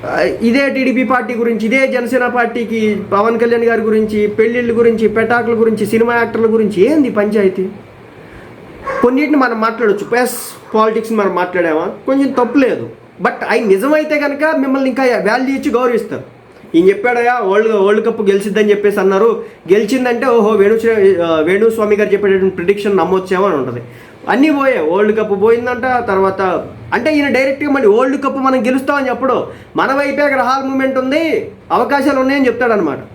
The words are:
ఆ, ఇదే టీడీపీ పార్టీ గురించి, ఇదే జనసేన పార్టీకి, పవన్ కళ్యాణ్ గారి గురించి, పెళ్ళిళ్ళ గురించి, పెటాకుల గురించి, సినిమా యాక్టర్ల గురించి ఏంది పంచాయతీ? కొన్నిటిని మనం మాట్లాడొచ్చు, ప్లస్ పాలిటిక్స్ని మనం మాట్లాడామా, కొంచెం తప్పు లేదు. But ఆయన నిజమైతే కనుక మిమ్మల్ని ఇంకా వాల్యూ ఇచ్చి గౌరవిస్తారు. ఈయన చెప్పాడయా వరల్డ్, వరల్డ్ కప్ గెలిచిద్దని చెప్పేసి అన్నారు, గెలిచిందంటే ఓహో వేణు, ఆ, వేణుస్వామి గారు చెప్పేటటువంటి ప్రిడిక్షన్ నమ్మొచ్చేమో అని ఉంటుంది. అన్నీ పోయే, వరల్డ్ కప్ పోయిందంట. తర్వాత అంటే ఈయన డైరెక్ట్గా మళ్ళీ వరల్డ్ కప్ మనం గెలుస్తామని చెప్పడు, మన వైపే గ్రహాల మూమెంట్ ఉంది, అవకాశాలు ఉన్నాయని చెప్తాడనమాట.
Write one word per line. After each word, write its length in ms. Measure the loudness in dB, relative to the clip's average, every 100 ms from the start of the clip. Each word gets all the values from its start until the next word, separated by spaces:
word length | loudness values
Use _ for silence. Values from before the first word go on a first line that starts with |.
| -4
ఆ, 160 | -2
ఇదే 480 | -2 0 0 2 0
టీడీపీ 340 | 0 -2 0
పార్టీ 300 | 0 0 -2
గురించి, 320 | -4 -2 -2 0
ఇదే 220 | 0 0
జనసేన 400 | -2 -2 -2 0
పార్టీకి, 760 | 0 -2 -4 -4 -2 0 -2 -2
పవన్ 280 | 0 0 2
కళ్యాణ్ 240 | 0 2
గారి 180 | 2 0
గురించి, 460 | 0 0 0 0 -2
పెళ్ళిళ్ళ 500 | 2 0 0 -2 2
గురించి, 300 | 2 2 0
పెటాకుల 520 | 0 0 0 0 0
గురించి, 260 | 2 0 0
సినిమా 300 | 0 2 0
యాక్టర్ల 300 | -2 0 0
గురించి 460 | 2 0 2 2
ఏంది 180 | 4 2
పంచాయతీ? 580 | 0 0 2 0 0 -6 -8 -20 -20 -20 -20 -20 -20 -20 -20 -20 -16 -10 0
కొన్నిటిని 360 | 0 2 0 2
మనం 240 | 0 0
మాట్లాడొచ్చు, 440 | -4 0 0 0 0
ప్లస్ 300 | -2 -2 -4 -12 -18 -6 0
పాలిటిక్స్ని 420 | 0 -2 -4 -2
మనం 180 | -2 -2
మాట్లాడామా, 520 | -2 -2 0 0 -2 -6 -2
కొంచెం 260 | 0 0
తప్పు 260 | 0 0 2
లేదు. 320 | 0 -2 -8 -14 -20 -6
But 100 | -6 -6 -2
ఆయన 160 | -2 2
నిజమైతే 540 | 2 2 0 0 -2
కనుక 360 | -2 -2 0 0
మిమ్మల్ని 320 | 0 0 -2
ఇంకా 140 | 0
వాల్యూ 520 | 0 2 0 0 0 -2
ఇచ్చి 160 | 0
గౌరవిస్తారు. 520 | 0 0 0 -4 -10 -12 -20 -20 -20 -2 2
ఈయన 140 | 4
చెప్పాడయా 500 | 2 0 0 0 0
వరల్డ్, 300 | 0 0 2
వరల్డ్ 360 | 2 2 2 0
కప్ 160 | -2
గెలిచిద్దని 480 | 0 0 0 0 2
చెప్పేసి 300 | 2 2 2
అన్నారు, 440 | 0 2 2 0 -8 -16 2
గెలిచిందంటే 520 | 2 2 0 0 0 0
ఓహో 240 | 2 2
వేణు, 260 | 4 2 2 2 4 4 4
ఆ, 160 | 2 2
వేణుస్వామి 560 | 2 2 2 2 0 2
గారు 180 | 2
చెప్పేటటువంటి 420 | 0 2 2 0 -2
ప్రిడిక్షన్ 420 | -2 0 0 0
నమ్మొచ్చేమో 480 | 2 0 0 -2 0
అని 100 | 0
ఉంటుంది. 260 | -4 -8 -12 -20 -20 -16 -4
అన్నీ 200 | 2 2
పోయే, 400 | 2 0 0 0
వరల్డ్ 280 | 2 2 0
కప్ 220 | 0 0
పోయిందంట. 680 | 2 2 0 -4 -2 -2 0
తర్వాత 580 | 0 0 0 -2 -2 -6 -14 -4
అంటే 220 | -2 0 0
ఈయన 120 | 0
డైరెక్ట్గా 440 | 0 0 -2 -2
మళ్ళీ 160 | 2 4
వరల్డ్ 360 | 4 2 0
కప్ 140 | -2 0
మనం 280 | 0 2 0
గెలుస్తామని 440 | -2 -2 -2 -2
చెప్పడు, 380 | -2 -2 -2 -4 -12 -10 -4
మన 180 | 0
వైపే 300 | 0 -2 0
గ్రహాల 400 | 0 0 0 -2
మూమెంట్ 340 | -2 -2 -2 -2
ఉంది, 540 | -2 0 0 -2 -6 -16 -4
అవకాశాలు 480 | -2 0 0 0 0
ఉన్నాయని 280 | 0 2 0
చెప్తాడనమాట. 500 | 0 0 0 -2 -4 -12